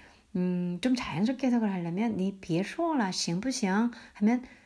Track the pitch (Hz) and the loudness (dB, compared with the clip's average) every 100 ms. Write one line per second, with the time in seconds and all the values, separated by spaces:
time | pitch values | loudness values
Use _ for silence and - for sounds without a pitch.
0 | - - _ 185 180 180 180 175 254 247 | -20 -20 _ -2 0 0 -2 -2 0 0
1 | - 143 220 269 262 240 214 190 170 175 | -2 0 0 0 2 2 2 0 -4 -2
2 | 233 185 190 196 - 165 202 - 330 294 | -2 0 -2 -4 -2 0 0 -2 0 2
3 | 190 175 - 175 254 262 196 196 233 - | 0 -2 -2 -2 -2 -2 2 2 2 -2
4 | - - 208 247 - - | -14 0 2 2 -2 -20